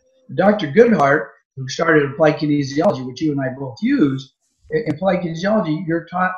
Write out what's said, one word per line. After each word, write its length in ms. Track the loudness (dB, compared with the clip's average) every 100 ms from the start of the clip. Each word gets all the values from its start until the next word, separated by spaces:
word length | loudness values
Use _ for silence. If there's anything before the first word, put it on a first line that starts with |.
| _ _ -8
Doctor 360 | 0 2 2 2
Goodhart, 580 | 4 4 4 4 2 -2 -14 _ -14
who 120 | -10
started 400 | -4 2 2 2
applied 280 | 2 2 2
kinesiology, 680 | 0 0 -2 0 0 0
which 160 | -6 -6
you 120 | -4
and 80 | -2
I 80 | -4 -6
both 180 | -10 -4
use, 520 | -2 2 2 0 -8 _ _ _ -6
in 140 | -4 -4
applied 260 | -4 -2 -2
kinesiology, 640 | -2 -4 -2 0 0 -4 -2
you're 200 | -4 -4
taught 260 | -4 -4